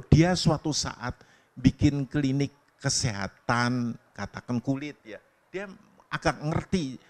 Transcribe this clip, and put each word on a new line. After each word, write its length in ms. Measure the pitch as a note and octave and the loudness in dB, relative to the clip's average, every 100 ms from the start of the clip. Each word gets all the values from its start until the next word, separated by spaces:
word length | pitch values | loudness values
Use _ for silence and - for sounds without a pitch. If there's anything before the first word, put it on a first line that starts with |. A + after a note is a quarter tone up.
| - | 6
dia 320 | D3 F3 F3+ | 6 8 4
suatu 320 | E3 D3 D#3 | 0 0 0
saat 480 | C#3+ C#3+ - A#2+ - - _ _ - | -4 -4 -6 -10 -10 -16 _ _ 0
bikin 480 | B2+ - D3 C#3+ C3+ | 2 4 2 2 -2
klinik 480 | D3 C3+ C#3 B2+ - _ _ | -2 0 0 -2 -6 _ _
kesehatan, 1200 | C#3 - B2+ G2+ F#2+ - - A#2+ A#2+ B2 A#2+ - _ | -4 -2 -2 -4 -8 -6 -2 0 0 0 -4 -6 _
katakan 480 | - G2+ - - B2 | -12 -12 -10 -6 -4
kulit 320 | - C3+ D3 - | -2 -4 -6 -14
ya, 160 | A2 G2 _ _ _ | -16 -18 _ _ _
dia 160 | F3+ G3+ F#3 - _ - | -12 -12 -14 -20 _ -10
agak 320 | D3+ E3 B2 | -4 -2 -2
ngerti 640 | D3 E3 - F#3+ C3+ A#2+ _ | -2 -4 -2 -4 -4 -8 _